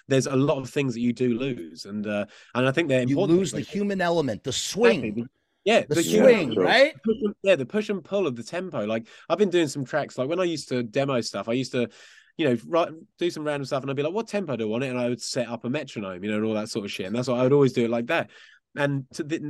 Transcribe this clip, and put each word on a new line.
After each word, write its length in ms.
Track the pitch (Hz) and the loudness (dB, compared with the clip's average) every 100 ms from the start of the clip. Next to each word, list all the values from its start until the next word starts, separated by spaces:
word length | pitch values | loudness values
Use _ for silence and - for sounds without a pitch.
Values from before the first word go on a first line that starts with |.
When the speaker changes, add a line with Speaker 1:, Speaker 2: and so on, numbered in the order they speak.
| - | 0
Speaker 1:
there's 180 | 135 139 | 0 2
a 80 | |
lot 220 | 135 147 147 | 2 2 0
of 120 | 127 | -2
things 240 | 147 135 | -2 -2
that 60 | 113 | 0
you 120 | 120 | -2
do 260 | 117 127 117 | 0 0 0
lose. 460 | 135 120 - - | -2 -6 -10 -16
And, 220 | 101 104 104 | -10 -6 -4
uh, 180 | 104 101 - - | -4 -4 -10 -6
and 120 | 120 131 | 0 2
I 60 | |
think 160 | 151 165 | 2 2
they're 140 | 127 | 2
Speaker 2:
You 80 | 123 | 2
Speaker 1:
important, 280 | 139 160 175 | 2 4 2
Speaker 2:
lose 120 | 185 | 2
the 60 | 151 | -4
Speaker 1:
like 80 | 120 | -6
Speaker 2:
human 340 | 202 202 196 | -4 -2 0
element, 420 | 175 170 135 101 | 0 2 0 -4
the 60 | 135 | -6
Speaker 1:
Exactly, 420 | - - 185 233 | -4 -4 2 4
Speaker 2:
swing. 200 | 185 113 107 | 4 0 -4
Speaker 1:
the, 100 | 120 _ _ _ | -8 _ _ _
yeah, 180 | 196 220 143 | 2 2 2
Speaker 2:
The 100 | 151 | 0
Speaker 1:
the 40 | |
human 220 | 165 214 214 | 4 6 8
Speaker 2:
swing, 180 | 226 139 | 8 4
Speaker 3:
Sure. 100 | 95 | 2
Speaker 2:
right? 300 | 92 226 294 269 | 4 6 4 2
Speaker 1:
push 120 | 226 220 | -4 -2
and, 120 | 208 - | -2 0
yeah, 140 | 196 165 | 2 2
the 100 | 127 | 2
push 240 | 214 208 | -4 -2
and 120 | 196 | -4
pull 240 | - 202 165 | -4 -2 0
of 100 | 120 | -4
the 60 | |
tempo. 440 | 117 175 185 143 104 | -8 -8 -6 -4 -2
Like, 200 | 113 117 - - | -2 -6 -14 -4
I've 80 | 170 | 0
been 140 | 202 | 2
doing 180 | 170 151 | 2 0
some 160 | 143 | -2
tracks, 320 | 131 151 127 - | -4 -4 -4 -4
like, 100 | 143 | -2
when 100 | 170 | -2
I 40 | |
used 260 | 180 156 - | -2 -4 -4
to 120 | 127 | -4
demo 380 | 117 139 139 127 | -2 -2 0 0
stuff, 260 | 113 104 104 | -2 -6 -4
I 20 | |
used 200 | 127 127 | -4 -2
to, 180 | 127 113 - - - _ - | -2 -4 -6 -20 -20 _ -2
you 100 | 147 | 0
know, 80 | 120 147 | 0 0
write, 220 | 165 170 160 - - | 0 0 -6 -20 -6
do 100 | 175 | -4
some 160 | 156 | -2
random 220 | 151 143 131 | -4 -4 -4
stuff, 160 | 139 | -4
and 80 | 139 | -4
I'd 60 | 135 | -4
be 60 | |
like, 120 | 147 | -2
"What 140 | 202 226 | -4 -4
tempo 280 | 208 165 117 | -4 -4 -4
do 80 | |
I 60 | 110 | -2
want 140 | 117 | -2
it?" 40 | 135 | -2
And 100 | 123 | -2
I 120 | 123 | -2
would 100 | 120 | -2
set 260 | - 135 117 | -4 -4 -4
up 180 | 117 120 | -6 -4
a 20 | |
metronome, 560 | 147 135 117 95 90 | -4 -6 -8 -8 -6
you 60 | 104 | -4
know, 80 | 107 | -2
and 80 | 110 | 0
all 80 | |
that 160 | 107 110 | -2 -4
sort 160 | 117 101 | -6 -6
of 40 | |
shit. 140 | - | -8
And 100 | 92 | -6
that's 140 | 117 123 | -4 -2
what 100 | 120 | 2
I 40 | |
would 100 | 127 | 4
always 220 | 143 135 | 6 4
do 100 | 127 | 2
it 60 | 113 | 0
like 160 | 117 120 | 0 0
that. 240 | 165 110 - - - _ - | -2 -2 -10 -20 -20 _ -2
And 280 | 143 139 131 | 0 -2 -6
to 100 | - | -10
th-, 180 | 151 160 | -6 -6